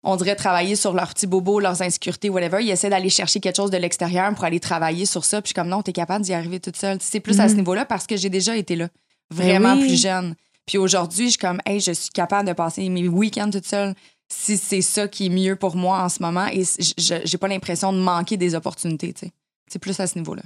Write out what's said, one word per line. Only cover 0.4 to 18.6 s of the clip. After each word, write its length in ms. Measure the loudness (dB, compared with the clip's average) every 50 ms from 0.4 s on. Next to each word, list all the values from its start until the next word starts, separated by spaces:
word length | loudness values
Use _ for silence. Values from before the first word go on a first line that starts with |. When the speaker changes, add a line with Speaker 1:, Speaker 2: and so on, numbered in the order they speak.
| 2 2 2 2 2 2 0
Speaker 1:
sur 180 | 0 0 2 2
leurs 160 | 0 0 0 -2
petits 140 | -4 0
bobos, 320 | 2 2 2 2 4 2 4
leurs 220 | 4 2 0 0
insécurités, 480 | -2 -2 -2 -2 -4 -6 -6 -2 -2 0
whatever, 280 | 0 0 0 0 0 0
ils 80 | 2 0
essaient 180 | 0 0 2 2
d'aller 200 | 2 2 2 2
chercher 300 | 2 2 2 0 0 0
quelque 180 | 0 0 0
chose 140 | 0 0 0
de 60 | 0
l'extérieur 560 | 0 0 -2 -2 -2 -2 0 0 2 2 0 0
pour 100 | 0 -2
aller 140 | 0 0 -2
travailler 460 | -2 -2 -2 0 0 0 0 0 -2
sur 180 | -2 -2 0 -2
ça. 160 | 0 -2 -2
Puis 80 | -4 -4
je 0 |
suis 40 | -4
comme, « 140 | -2 -2 -2
Non, 140 | -2 -2 -2
t'es 100 | -4 -4
capable 300 | -4 -2 -2 -2 -2 0
d'y 80 | -2 -2
arriver 260 | -4 -4 -4 -8 -8
toute 160 | -8 -10 -8
seule. » 200 | -4 -4 -4 -2 -2
C'est 180 | -4 -4 -4 -4
plus 200 | 0 4 4 6
à 80 | 6
ce 60 | 6 6
Speaker 2:
Mhm. 60 | 4
Speaker 1:
niveau-là 260 | 4 2 0 0 0
parce 220 | -2 -4 -4 -2
que 100 | -4 -4
j'ai 120 | -2 -2 0
déjà 260 | 0 0 0 0 -2
été 180 | -2 -2 -2 -2
là, 120 | -2 -2 -6 _ _ _ _ _ _ _ _
Speaker 2:
Ben 140 | -4 2 4
Speaker 1:
vraiment 280 | 6 6 8 8 6 6
Speaker 2:
oui. 120 | 6 6
Speaker 1:
plus 140 | 6 4 4
jeune. 340 | 4 2 2 0 -2 -4 -6 _ _ _ _ _ _
Puis 120 | -2 0
aujourd'hui, 480 | 2 4 4 4 2 2 0 -2 0 2
je 40 | 2
suis 60 | 2
comme, « 220 | 0 0 -2 -2 -2 -2
Hey, 160 | -2 -2 0
je 100 | 0 -2
suis 180 | -2 -4 -6 -6
capable 360 | -2 -2 0 0 0 0 0
de 60 | 0 -2
passer 340 | -2 -2 -2 -2 -4 -4
mes 200 | -2 -2 0 0 2
week-ends 400 | 2 2 2 2 0 -2 -2 -2
toute 160 | -2 -4 -4
seule 280 | -4 -2 -2 -2 -2 -4 _ _ -20 _ _ _ _
si 240 | -10 -6 -2 -2 -2
c'est 240 | -2 0 0 0 0
ça 260 | 0 0 0 -2 -2 -4
qui 160 | -4 -2 -2
est 40 | 0
mieux 260 | 2 2 2 0 0
pour 180 | 0 -2 -2 0
moi 240 | 0 0 2 2 0 0
en 40 | -2
ce 120 | -2 -4 -4
moment. » 240 | -2 0 0 -2 0 0
Et 100 | -2 0
c-, 180 | -2 -2 0
j-, 120 | -2 -2 -2
je, 180 | 0 0 0 0 -2 -2
j'ai 120 | -4 -4
pas 120 | -2 -2 -2
l'impression 420 | -2 -4 -4 -6 -4 -2 -2 0
de 80 | 0 2
manquer 380 | 2 2 2 0 0 -2 -2
des 180 | 0 0 0 0
opportunités, 560 | -2